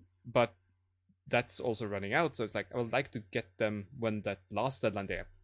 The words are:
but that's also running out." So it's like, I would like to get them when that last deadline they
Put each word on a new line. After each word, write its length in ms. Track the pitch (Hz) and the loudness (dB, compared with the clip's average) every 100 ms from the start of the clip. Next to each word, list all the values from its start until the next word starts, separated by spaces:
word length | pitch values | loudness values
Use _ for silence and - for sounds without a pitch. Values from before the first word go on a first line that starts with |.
| - _ | -20 _
but 300 | 123 123 117 - _ _ _ _ _ _ - | 0 4 4 2 _ _ _ _ _ _ 0
that's 340 | 120 - - | 0 2 -2
also 240 | 123 107 | 0 0
running 300 | 107 101 98 | -2 -2 0
out." 200 | 139 165 - | 2 2 0
So 80 | |
it's 100 | 107 | -2
like, 140 | 107 - | -2 -4
I 40 | 123 | -4
would 140 | 117 | 0
like 180 | 127 135 | 0 0
to 100 | 120 107 | -6 -4
get 280 | 120 - - | -4 -4 0
them 300 | 107 107 101 135 | 0 0 -6 -2
when 240 | 113 107 | -2 0
that 180 | 101 98 _ | -2 -6 _
last 300 | 104 127 131 | -2 0 2
deadline 280 | 110 101 98 | 0 0 -4
they 120 | 87 - - | -6 -6 -14